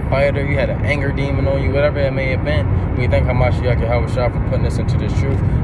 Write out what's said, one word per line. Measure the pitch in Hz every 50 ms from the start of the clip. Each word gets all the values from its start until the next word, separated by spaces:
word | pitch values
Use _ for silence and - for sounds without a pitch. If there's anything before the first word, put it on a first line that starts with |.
| - -
fighter, | 127 139 139 143 135 143 139
you | 139 139
had | 135 123 -
an | 147 139 -
anger | - 143 143 139 139
demon | 135 131 139 139 139 135 135
on | 135 135 135 139
you, | 135
whatever | 135 139 147 151 - 143
it | 139 135
may | 131 135 135 131
have | 131 - 147
been, | 143 151 - - - - - - - -
we | 127 123
thank | - 139 143 139
Hamashiach | - - - 127 123 120 - - - 117 -
Yahweh | - - 120 - - - -
Shah | 127 123 117
for | - - - -
putting | 127 123 -
us | - -
into | - - - -
this | - - - - -
truth, | - 135 135 - - - - -